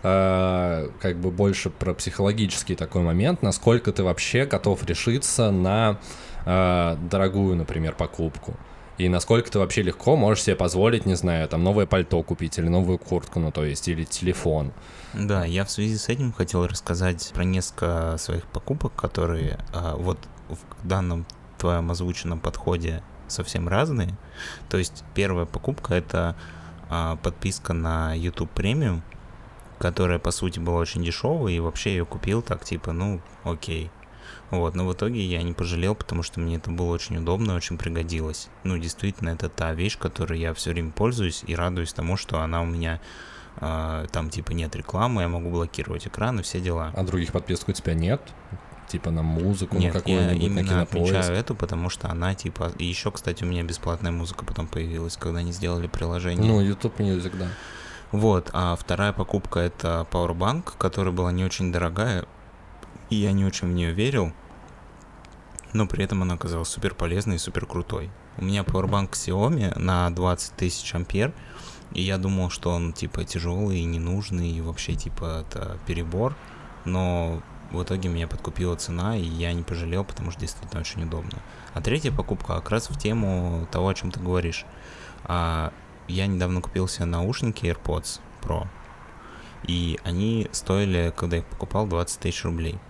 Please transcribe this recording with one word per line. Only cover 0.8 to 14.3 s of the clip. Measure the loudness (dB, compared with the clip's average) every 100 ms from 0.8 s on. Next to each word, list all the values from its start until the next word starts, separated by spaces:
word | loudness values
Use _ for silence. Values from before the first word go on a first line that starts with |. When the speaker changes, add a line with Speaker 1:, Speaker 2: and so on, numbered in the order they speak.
| -2 -2
Speaker 1:
как | -2 0
бы | 0
больше | 4 4 4 -2
про | -2 -2
психологический | -2 -4 2 2 4 2 0 -2 -2
такой | 0 2
момент, | 4 4 4 4
насколько | 2 4 6 6 4
ты | 2
вообще | 2 2 2 2 2
готов | 2 2 2 0
решиться | 0 2 2 2 4 4
на, | 6 4 6 4 2 -6 -14 -10 -6 2
э, | 6 6 6 4 2 0
дорогую, | 4 4 4 4 4
например, | 2 0 0 0
покупку. | -2 0 -2 -2 -10 -10 -12 -16 -16 0
И | 4
насколько | 4 6 4 6
ты | 2
вообще | 4 4
легко | 2 2 6 6
можешь | 8 6 4
себе | 4
позволить, | 4 6 6 6 4
не | 2
знаю, | 4 2 2
там, | 4
новое | 4 6 6
пальто | 4 4 2
купить | 2 -2 -2 0
или | 4
новую | 4 4 2
куртку, | 2 -2 0 -2
ну, | 0
то | 0 0
есть, | 0 -2
или | -2 -2
телефон. | 0 0